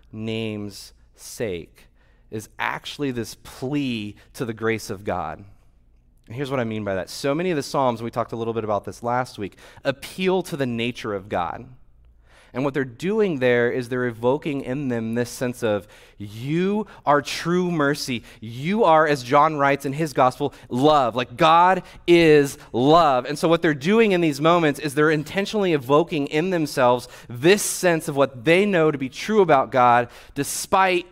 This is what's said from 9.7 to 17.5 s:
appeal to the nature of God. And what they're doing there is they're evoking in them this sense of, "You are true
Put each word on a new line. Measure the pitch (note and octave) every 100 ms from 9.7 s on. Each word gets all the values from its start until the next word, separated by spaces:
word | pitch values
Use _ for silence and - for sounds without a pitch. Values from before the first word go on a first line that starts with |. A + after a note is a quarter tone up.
| -
appeal | C#3 C3+ - - F#3 F#3
to | F3 D#3
the | C3
nature | A#2 A#2 A#2+ A#2
of | G2+ G2
God. | G2+ E2+ - - B2+ _ _ _ _ _ _ _
And | A#2+
what | C#3+
they're | C3+
doing | C3 A#2 E3+ A3 G#3 D3
there | B2 A#2+ A#2+
is | B2+ A#2+
they're | B2+ B2
evoking | A2 A#2+ C#3+ D#3+ C#3
in | B2 C3 C#3
them | A#2+ A2+ A#2
this | A#2+
sense | - B2+ B2
of, | A#2 G#2 F#2+ - - -
"You | G#2 G#2+ C3 D#3+ F#3+ G#3 G#3 -
are | - C#3+
true | C#3+ - E3